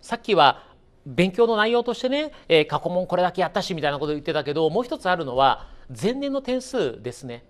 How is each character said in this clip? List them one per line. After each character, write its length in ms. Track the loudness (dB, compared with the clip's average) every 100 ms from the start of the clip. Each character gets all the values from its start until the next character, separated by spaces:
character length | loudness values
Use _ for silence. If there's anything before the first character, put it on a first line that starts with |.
さ 160 | -8 -10
っ 60 |
き 120 | 0
は 300 | 6 6 6 -6 _ _ _
勉 280 | -12 0 0
強 140 | 4 2
の 100 | 4
内 160 | 2
容 100 | 2
と 120 | 0
し 60 | -4
て 80 | -2
ね、 240 | -2 -4 -8 2
え 120 | 2
ー、 40 | 4
過 140 | -2
去 80 | -2
問 160 | -4 -2
こ 100 | 0
れ 60 |
だ 100 | 0
け 100 | 0
や 60 | -2
っ 40 |
た 100 | -2
し 120 | -4
み 80 | -2
た 60 | -2
い 40 |
な 60 | -2
こ 80 | -4
と 60 |
言 80 | -4
っ 40 |
て 80 | -2
た 120 | -4
け 100 | -2
ど、 140 | 0 0
も 120 | 0
う 20 |
一 140 | -4 -6
つ 100 | -2
あ 80 | -2
る 80 |
の 120 | -2 4
は、 300 | 4 4 -6 -20 -18
前 240 | -6 -4
年 180 | -2 -4
の 100 | -6
点 180 | -4 -6
数 420 | -4 -4 -2 -4
で 100 | -12
す 120 | -12
ね。 200 | -14 -14